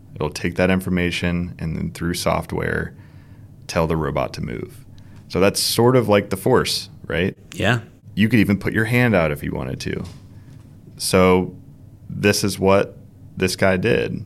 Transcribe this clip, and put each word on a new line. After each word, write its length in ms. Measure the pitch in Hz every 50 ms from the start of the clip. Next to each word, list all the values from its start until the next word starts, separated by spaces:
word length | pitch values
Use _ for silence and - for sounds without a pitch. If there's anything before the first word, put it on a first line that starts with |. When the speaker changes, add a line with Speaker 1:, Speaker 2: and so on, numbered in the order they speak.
| - - -
Speaker 1:
It'll 160 | - 76 76
take 260 | - - - 90 82
that 120 | 92 92 92
information 880 | 92 92 92 90 90 87 87 87 82 - 90 87 87 87 87 92 -
and 180 | - 82 80 80
then 160 | - 82 82
through 220 | - - 85 85 87
software, 800 | - - - 80 80 82 - 85 - - 50 50 50 - - - - - - - - - - - - - - - - -
tell 220 | - - 87 82
the 100 | 80 82
robot 360 | 80 76 69 67 69 62 - -
to 80 | -
move. 440 | - - 58 53 - - - - - - - - - - - - - -
So 100 | - 92
that's 200 | 95 101 98 -
sort 360 | - - - - 117 123 127
of 140 | 127 120 -
like 200 | 104 101 98 -
the 80 | 98
Force, 520 | 95 - 131 127 90 - - - - - - - - -
right? 280 | - - 82 90 98 - - - - -
Speaker 2:
Yeah. 260 | - 92 104 123 113 - - - - - - -
Speaker 1:
You 160 | - 214 220
could 100 | 127 107
even 200 | 95 - 101 95
put 140 | - 110 -
your 120 | 104 110
hand 300 | 110 123 123 123 120 104
out 160 | 87 80 76
if 100 | 73 71
you 120 | - 76 -
wanted 260 | 73 65 64 67 -
to. 240 | - - - - - - - - - - - - - - - - - - - - - - -
So 580 | - - - - 92 92 92 92 92 87 - - - - - - - - - - - -
this 360 | - - 95 98 104 98 - -
is 160 | 98 95 95
what 360 | 92 95 95 101 - - - - - - - - - - -
this 200 | - 92 - -
guy 220 | - 104 95 92
did. 460 | 90 98 113 - - 58 - - - -